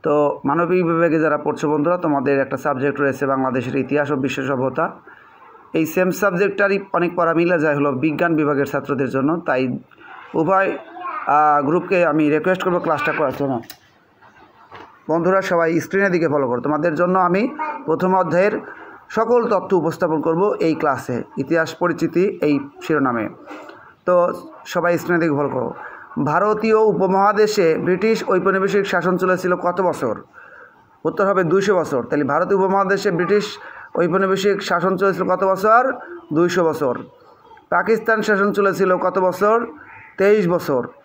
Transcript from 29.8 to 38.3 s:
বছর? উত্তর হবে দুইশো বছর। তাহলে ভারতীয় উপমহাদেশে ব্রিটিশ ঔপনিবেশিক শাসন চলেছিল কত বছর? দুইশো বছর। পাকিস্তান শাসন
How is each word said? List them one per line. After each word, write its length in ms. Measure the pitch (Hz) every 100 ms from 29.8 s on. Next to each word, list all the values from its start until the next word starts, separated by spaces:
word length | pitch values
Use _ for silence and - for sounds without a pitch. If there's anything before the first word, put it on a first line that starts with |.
বছর? 400 | 180 - 123 104 - - - - - _ _ _
উত্তর 200 | 160 160
হবে 180 | 196 185
দুইশো 320 | 170 190 196
বছর। 280 | 185 151 139
তাহলে 200 | 120 147
ভারতীয় 360 | 139 147 185 196
উপমহাদেশে 520 | 190 196 190 196 202
ব্রিটিশ 460 | 170 175 208 208 - - - -
ঔপনিবেশিক 680 | - 175 190 190 190 202 196
শাসন 340 | - 175 180 185
চলেছিল 260 | 196 170
কত 200 | 185 185
বছর? 500 | 190 190 214 226 262 254 - - -
দুইশো 300 | 147 170 185
বছর। 340 | 165 147 139 120 - - - - - - _
পাকিস্তান 520 | 175 196 220 220 220
শাসন 300 | 208